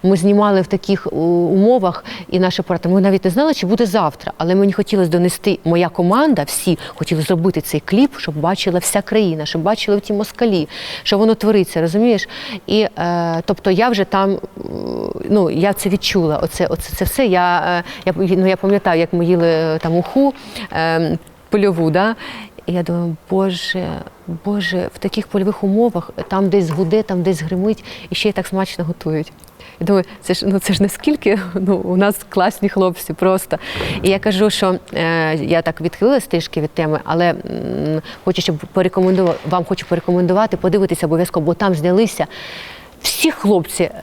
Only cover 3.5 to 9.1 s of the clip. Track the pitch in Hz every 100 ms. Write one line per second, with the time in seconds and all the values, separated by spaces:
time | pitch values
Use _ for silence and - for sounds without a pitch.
3.5 | 294 180 208 226 208 156 - - - 165
4.5 | 190 202 190 202 202 175 175 175 - 208
5.5 | - 165 170 175 175 175 220 302 196 143
6.5 | - - 160 - - 156 160 151 175 185
7.5 | 160 - 151 - 202 277 - - 151 165
8.5 | 190 196 175 - 202 202